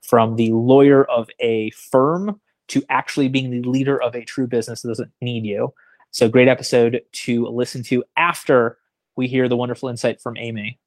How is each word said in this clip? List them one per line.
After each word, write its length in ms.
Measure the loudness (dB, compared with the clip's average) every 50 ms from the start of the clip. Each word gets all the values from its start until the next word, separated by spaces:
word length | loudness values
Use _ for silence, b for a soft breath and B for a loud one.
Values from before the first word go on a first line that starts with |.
| _
from 340 | 2 4 4 4 2 2
the 160 | 0 0 2 2
lawyer 520 | 0 4 6 6 8 8 8 8 6 4
of 220 | 2 0 -4 -4 _ -8 _
a 280 | -2 -2 0 0 -2 -6
firm 680 | -8 -12 -20 0 2 2 2 2 0 -2 -4 -6 -8 -10 _ _ _ _ _ _
to 120 | -4 -4 -2 _
actually 380 | -4 -4 -4 -4 -2 -2 -2
being 240 | 0 0 -2 -4 -2
the 180 | -6 -6 -4 -2
leader 320 | -2 -2 0 0 -2 -2
of 140 | -2 -4 -6
a 100 | -8 -14
true 220 | -12 -6 -6 -6
business 360 | -2 -2 -4 -4 -4 -10 -12 -8
that 60 | -8
doesn't 220 | -8 -8 -8 -12 _ _
need 240 | -8 -6 -6 -6 -6
you. 300 | -6 -4 -4 -6 -6 _ b b b b b b b _
So 160 | 0 0 4
great 180 | 4 6 6
episode 560 | 6 4 2 -2 0 2 2 2 2 0 -2 -8 _
to 360 | _ -14 -6 -4 -2 -2 -2 -4
listen 340 | -4 -4 -6 -6 -6 -14 -6
to 200 | -2 -2 -2 -2 _ _
after 640 | -2 0 0 -2 -4 0 2 4 4 4 2 -4 _ _ _ _ _ _ _ _
we 100 | -6 -6
hear 220 | -2 0 0 0 2
the 80 | 0
wonderful 320 | -2 -2 -4 -6 -8 -8 -10
insight 320 | -10 -4 -4 -4 -4 _
from 160 | -10 -12 -10
Amy. 420 | -10 -10 -10 -10 -10 -10 -12 -14 _ _